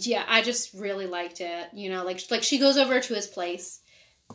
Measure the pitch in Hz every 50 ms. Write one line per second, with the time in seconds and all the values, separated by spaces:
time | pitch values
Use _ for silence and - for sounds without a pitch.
0 | 196 240 226 196 - - 226 226 226 240 240 - - - - 190 208 202 196 196
1 | 196 180 175 175 175 170 - - 185 170 170 170 175 - - 202 202 190 190 185
2 | 180 185 185 180 - - 240 226 226 - 285 254 277 277 262 285 269 254 262 254
3 | 254 - 233 208 202 - - 185 175 175 175 185 - - - - _ _ - -
4 | - _ _ _ _ -